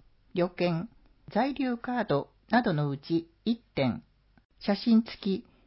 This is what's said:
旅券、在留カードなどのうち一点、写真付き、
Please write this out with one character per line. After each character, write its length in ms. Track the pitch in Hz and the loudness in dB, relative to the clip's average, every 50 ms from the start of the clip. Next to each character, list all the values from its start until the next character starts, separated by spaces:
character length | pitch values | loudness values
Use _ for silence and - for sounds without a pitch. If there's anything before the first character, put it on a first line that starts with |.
| - - _ _ _ _ - | -20 -20 _ _ _ _ -2
旅 140 | 170 170 175 | 0 0 0
券、 380 | 175 - 175 175 165 165 196 233 - - _ _ _ _ _ - | 0 -2 0 0 0 -2 -4 -8 -14 -20 _ _ _ _ _ -4
在 220 | - 202 247 285 285 | -2 0 0 0 -2
留 220 | - 262 254 240 | -2 -2 -2 -2
カ 220 | 233 - 254 247 247 | -4 -4 -4 -4 -4
ー 60 | 208 | 0
ド 260 | - 143 139 147 - _ _ _ _ | 0 0 -2 -2 -6 _ _ _ _
な 140 | 220 240 | 2 2
ど 100 | 240 214 | 2 2
の 180 | 165 147 147 143 | 0 0 0 -2
う 80 | 139 143 | -2 -6
ち 320 | - - 165 165 165 - _ _ _ | -4 -2 -2 -2 -2 -6 _ _ _
一 160 | 214 233 - - _ _ | -2 -2 -2 -6 _ _
点、 260 | - 135 120 104 - - _ _ _ _ _ _ - _ _ _ _ | 0 0 0 -2 -4 -10 _ _ _ _ _ _ -20 _ _ _ _
写 160 | - - 202 | -2 -2 -2
真 280 | 196 - 240 226 220 | 0 2 4 4 4
付 160 | 226 - - - | 4 2 -8 -6
き、 280 | - 202 190 - - - _ _ _ | -4 -4 -4 -4 -6 -14 _ _ _